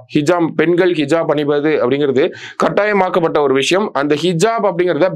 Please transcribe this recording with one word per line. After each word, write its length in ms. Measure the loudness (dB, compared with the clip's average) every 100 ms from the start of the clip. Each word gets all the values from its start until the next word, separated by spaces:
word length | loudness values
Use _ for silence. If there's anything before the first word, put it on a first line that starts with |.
| -2
ஹிஜாப், 320 | -2 0 0 0 0
பெண்கள் 360 | 0 2 2
ஹிஜாப் 340 | 0 0 0 0
அணிவது 540 | 0 0 0 0 0
அப்படிங்கிறது 500 | 0 0 0 0 0 -4 -12 -4
கட்டாயமாக்கப்பட்ட 760 | -2 0 0 0 0 0 0 2
ஒரு 140 | 2
விஷயம். 360 | 0 0 0 0
அந்த 220 | -2 0 0
ஹிஜாப் 400 | 0 0 0 0
அப்படிங்கிறத 460 | -2 0 0 0 0